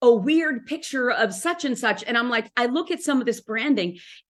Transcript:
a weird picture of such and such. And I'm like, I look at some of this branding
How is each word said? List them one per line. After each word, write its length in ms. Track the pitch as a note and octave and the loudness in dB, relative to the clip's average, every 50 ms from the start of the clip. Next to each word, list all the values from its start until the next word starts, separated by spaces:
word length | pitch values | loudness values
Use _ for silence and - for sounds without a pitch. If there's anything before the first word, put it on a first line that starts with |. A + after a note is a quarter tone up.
a 100 | C4 A#3+ | 6 6
weird 540 | A#3 G#3 F#3 C#4+ D#4 E4 E4 D#4 C#4 A3+ - | 6 6 4 2 2 2 2 0 -2 -4 -6
picture 440 | - D4 D#4 - - C#4 C4 B3 B3 | -8 -8 -8 -8 -6 -4 -2 0 0
of 220 | A3 - A3 G3 | 2 2 0 0
such 320 | F#3 - - E4+ F4 F4 D4+ | -2 -2 -4 -4 -2 -2 -2
and 140 | C4+ A#3+ - | -4 -4 -2
such. 260 | A#3+ A3 G3+ G#3 - | 0 -2 -2 -2 -2
And 140 | - A#3 A#3+ | -2 -2 0
I'm 100 | A#3+ B3 | 0 0
like, 220 | A#3 A3+ A3+ - - | -2 -2 -4 -2 -2
I 120 | B3 A#3+ | -2 0
look 240 | B3 B3+ E4 F4 - | 0 0 -2 -2 -4
at 100 | F4+ E4+ | -6 -4
some 200 | - D4+ C#4 B3+ | -2 0 0 0
of 60 | A#3 | 0
this 140 | A#3+ A3 - | 0 -2 -4
branding 580 | - - G#3+ A3 A#3+ D4+ C4+ G#3 F3+ F3 F3 - - - - - - | -6 -8 -6 -2 0 0 0 0 0 -2 -6 -10 -16 -20 -20 -16 -6